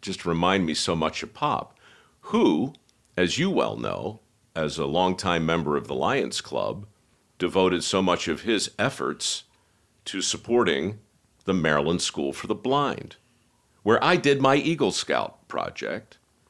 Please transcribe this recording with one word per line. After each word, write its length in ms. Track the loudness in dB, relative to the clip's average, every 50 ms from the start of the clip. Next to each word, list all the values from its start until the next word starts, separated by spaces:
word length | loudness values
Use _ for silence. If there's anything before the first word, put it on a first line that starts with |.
just 240 | -10 -10 -10 -6 -4
remind 400 | -2 0 2 4 4 4 4 2
me 80 | 0 -2
so 200 | -2 -2 -2 0
much 280 | 0 0 -2 -2 -6 -10
of 100 | -12 -8
Pop, 440 | -6 -4 -2 -2 -4 -6 -8 _ _ _ -20 -20 _ _ _ _ _ -8 -2
who, 460 | 0 4 4 4 4 2 0 -4 -6 -12 _ _ _ _ _ _ _ 0
as 200 | 0 0 0 0
you 100 | -2 0
well 260 | 0 0 0 0 -2
know, 440 | -6 -6 -6 -6 -6 -6 -8 -10 -12 _ _ _ _ _ _ _
as 220 | -4 -4 -4 -4 -4
a 80 | -4
longtime 600 | -2 0 2 2 2 0 0 0 0 0 2 2
member 300 | 2 0 0 0 0 -2
of 120 | -2 -2 -4
the 80 | -4
Lions 460 | -2 0 0 0 0 -2 -4 -6 -8
Club, 440 | -8 -6 -4 -4 -4 -4 -6 -8 -12 -16 _ _ _ _ _ _ _ _ _ _
devoted 440 | -4 0 2 4 4 4 2 0 -2
so 180 | 0 0 2 2
much 240 | 2 2 0 0 -4
of 140 | -4 -4
his 280 | -2 0 0 0 -2 -4 -4 -2
efforts 640 | -2 -2 -2 -2 -4 -4 -4 -4 -4 -6 -6 -6 -10 _ _ _ _ _ _ _ _ _ _ _ _
to 160 | -10 -6 -4
supporting 800 | -4 -4 -4 -6 -2 0 2 4 4 4 2 2 0 -2 -4 -8 -14 _ _ _ _ _ _ _ _
the 80 | -2 0
Maryland 460 | 2 2 4 4 4 4 2 0 0 -2
School 280 | -4 -4 -4 -4 -4
for 140 | -4 -6 -6
the 80 | -6 -6
Blind, 600 | -4 -2 0 0 0 0 -2 -4 -6 -10 -14 -18 -20 _ _ _ _ _ _ _ _ _ _ _ _
where 200 | _ 4 4 4 6
I 120 | 4 2
did 260 | 4 4 2 4 4
my 140 | 4 4 4
Eagle 360 | 4 2 0 0 2 0 0
Scout 560 | 0 -2 -2 0 0 0 0 -2 -8 _ _ _
project, 720 | -6 -6 -6 -6 -8 -8 -8 -6 -6 -8 -10 _ -20 _ _ _ _ _ _ _